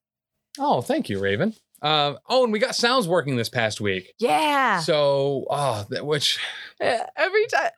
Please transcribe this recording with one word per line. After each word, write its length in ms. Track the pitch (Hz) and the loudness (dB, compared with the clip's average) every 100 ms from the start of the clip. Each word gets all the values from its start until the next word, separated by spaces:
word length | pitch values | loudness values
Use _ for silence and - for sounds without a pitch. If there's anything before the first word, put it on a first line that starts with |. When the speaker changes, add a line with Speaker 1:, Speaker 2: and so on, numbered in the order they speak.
| _ _ _ _ _ - | _ _ _ _ _ -4
Speaker 1:
Oh, 220 | 285 165 | 0 0
thank 280 | - 294 - | 0 -2 -2
you, 100 | 98 | -2
Raven. 340 | 98 104 208 - _ - | 0 0 -2 -4 _ -6
Uh, 340 | 147 156 143 135 - | -2 0 0 -4 0
oh, 160 | 254 | 2
and 80 | 240 | 2
we 60 | 214 | 0
got 160 | 247 - | -2 0
sounds 320 | 240 262 170 | 2 2 2
working 280 | 175 139 123 | 0 0 -2
this 140 | 110 | -2
past 300 | 123 110 - | 0 -2 0
week. 320 | 104 92 - - | -2 -4 -6 -4
Speaker 2:
Yeah. 640 | 247 302 302 285 254 185 | 0 2 2 2 2 0
Speaker 1:
So, 640 | 165 151 143 139 139 135 - | 0 2 2 2 0 -2 -2
oh, 360 | 147 139 110 104 | -2 0 -2 -4
that, 160 | 110 110 | -6 -2
which 340 | 147 - - - - - - | 0 0 -2 -6 -10 -16 -4
Speaker 2:
Uh, 220 | - 226 - - | -2 -2 -4 0
every 300 | 349 415 466 | 2 2 2
time 220 | - 269 | 0 -2